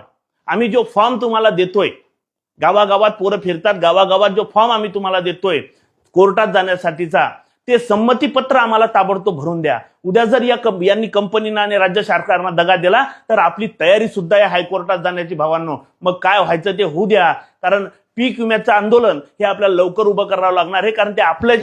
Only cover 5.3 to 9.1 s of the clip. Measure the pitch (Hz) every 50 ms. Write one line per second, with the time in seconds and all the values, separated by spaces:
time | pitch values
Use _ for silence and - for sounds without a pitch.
5.3 | 170 180 - 190 170 135 - - _ _ _ _ _ _ _ _ - 175 196 202
6.3 | 190 220 214 202 180 196 185 190 180 180 180 170 160 151 175 160 175 175 147 123
7.3 | - - _ _ _ _ _ - 247 233 240 - 208 208 226 240 240 226 294 -
8.3 | - 262 254 - 269 254 233 226 220 220 226 226 226 202 190 185